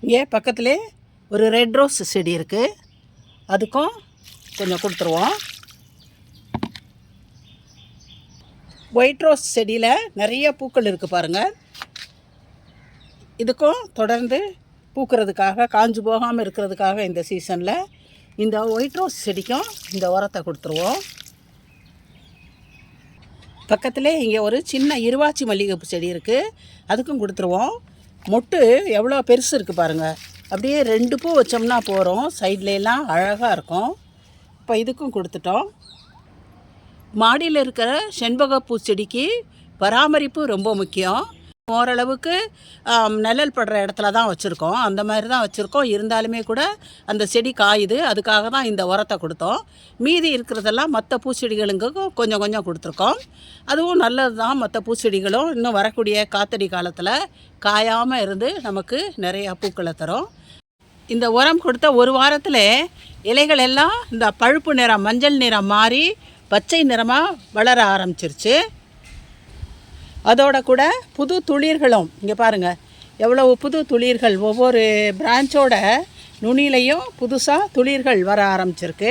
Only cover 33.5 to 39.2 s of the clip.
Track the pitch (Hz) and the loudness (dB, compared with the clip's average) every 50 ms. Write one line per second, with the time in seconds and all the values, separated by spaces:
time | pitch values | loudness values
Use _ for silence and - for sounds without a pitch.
33.5 | 196 165 151 - 165 180 208 254 359 - - - _ _ _ _ _ _ _ _ | 0 -2 -4 -6 -4 -2 -2 -4 -6 -8 -14 -20 _ _ _ _ _ _ _ _
34.5 | - _ _ - 233 220 226 220 254 - 311 269 - 208 185 170 - 185 - 180 | -20 _ _ -4 -2 -2 -2 -4 -6 -6 -8 -6 -6 -6 -8 -6 -10 -10 -6 -2
35.5 | 190 233 349 403 - _ - - - - - _ _ - - _ - - - - | -2 -2 -2 -4 -10 _ -20 -20 -20 -20 -20 _ _ -20 -20 _ -20 -20 -20 -20
36.5 | - - _ - - - _ - - - - - - 214 220 226 240 294 330 330 | -20 -20 _ -20 -20 -20 _ -20 -20 -20 -20 -12 -4 0 2 4 4 2 0 0
37.5 | 311 294 277 254 240 - 226 233 262 302 427 427 392 - 240 233 240 254 285 269 | 0 0 0 -2 -2 -2 -2 0 0 -2 -4 -6 -8 -6 -4 -4 0 0 0 2
38.5 | 262 269 254 _ 240 226 - - 208 190 208 202 - 233 | 2 -2 -2 _ -6 -6 -2 -2 -2 -2 -2 -6 -4 -4